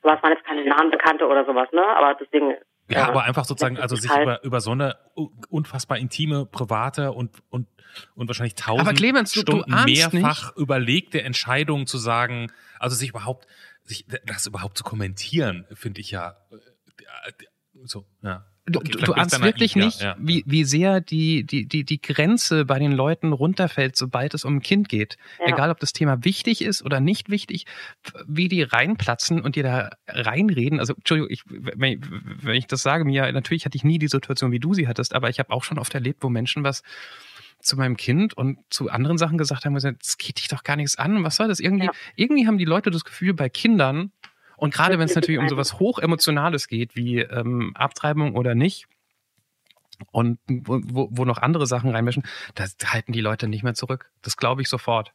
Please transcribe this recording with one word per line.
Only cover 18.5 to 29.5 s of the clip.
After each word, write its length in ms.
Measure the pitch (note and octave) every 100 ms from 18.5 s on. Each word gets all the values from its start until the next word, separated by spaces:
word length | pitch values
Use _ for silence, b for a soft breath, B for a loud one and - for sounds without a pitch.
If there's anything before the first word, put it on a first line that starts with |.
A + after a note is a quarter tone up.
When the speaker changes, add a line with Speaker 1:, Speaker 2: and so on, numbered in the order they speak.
| _ -
Speaker 3:
Du, 100 | E3
Speaker 2:
Okay, 120 | D#3
Speaker 3:
du, 60 | -
Speaker 2:
vielleicht 100 | E3+
Speaker 3:
du 60 |
Speaker 2:
bin 40 | -
ich 40 |
Speaker 3:
ahnst 120 | F3
Speaker 2:
da 60 | C3+
naiv, 60 | G3+
Speaker 3:
wirklich 300 | A3+ A3+ G3
Speaker 2:
ja, 100 | G#3+
Speaker 3:
nicht, 160 | -
Speaker 2:
ja, 140 | G2+ F2
Speaker 3:
wie, 200 | D3+ E3
Speaker 2:
ja. 40 | B2+
Speaker 3:
wie 180 | D3+ C#3+
sehr 340 | D3 F#3 F#3+
die, 460 | E3+ D#3+ D#3+ D#3+ D3
die, 220 | C#3 A2
die, 180 | D#3 C#3
die 160 | D3+
Grenze 640 | - C#3+ D#3 A#3 - D#3+ C#3
bei 140 | C3+
den 120 | D3
Leuten 400 | C3+ C3+ E3 D#3+
runterfällt, 640 | C#3+ D3+ F#3 F3+ - C3 -
sobald 380 | B2+ B2 C#3
es 100 | D#3
um 140 | - C#3+
ein 40 |
Kind 280 | - G3 G3+
geht. 280 | G#2+ G#2+ - B B
Speaker 1:
Ja. 60 | F3
Speaker 3:
Egal, 240 | - D3
ob 80 | E3
das 140 | D3
Thema 320 | - D3+ C3 C#3
wichtig 360 | G3 - A3
ist 220 | - G3+
oder 160 | - C#3
nicht 300 | C#3 G#3+ -
wichtig, 360 | G3+ - - - B B B - - -
wie 220 | D3+ F3+
die 140 | F3+
reinplatzen 760 | C#3 A#2 C#3+ G#3+ - A#2 - E3
und 160 | A#2+